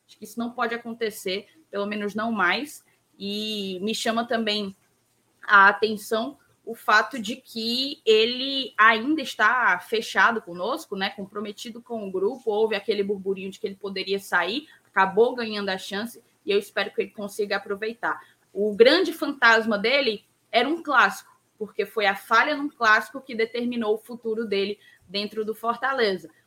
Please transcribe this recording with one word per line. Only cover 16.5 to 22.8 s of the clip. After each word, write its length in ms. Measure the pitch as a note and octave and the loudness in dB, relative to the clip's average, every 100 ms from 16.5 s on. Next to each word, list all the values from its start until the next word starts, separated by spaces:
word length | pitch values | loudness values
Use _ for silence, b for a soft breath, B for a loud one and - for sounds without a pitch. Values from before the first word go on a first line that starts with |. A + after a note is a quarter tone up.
eu 60 | G3+ | 0
espero 340 | G#3 G#3+ G#3 | 0 -4 -4
que 100 | - | -4
ele 80 | G3 | -6
consiga 460 | - G3+ - G3+ G3 | -8 -10 -4 -2 -2
aproveitar. 640 | G3+ G3 A3 A3+ E3 D3 B B _ | -4 -6 -6 -4 -4 -4 B B _
O 220 | F#3+ G#3 G3+ | -2 -2 6
grande 360 | A#3+ E4+ F4 | 8 8 2
fantasma 640 | E4 C#4+ C#4 A#3 A3+ A3 G3+ | -2 -6 4 6 6 4 0
dele 480 | A3 C#4+ B3+ G#3 - _ _ | 2 2 2 -2 -10 _ _
era 160 | A3+ C4 | 2 2
um 140 | E4+ | -2
clássico, 500 | D4 B3+ G3 - - _ _ _ | 2 4 4 2 -14 _ _ _
porque 300 | G#3 - G3+ | -8 -4 -4
foi 200 | A3+ G3 | 0 0
a 100 | G3 | 0
falha 400 | - A3+ D4 C#4+ | 2 2 4 0
num 120 | C#4+ | -4
clássico 520 | - | 0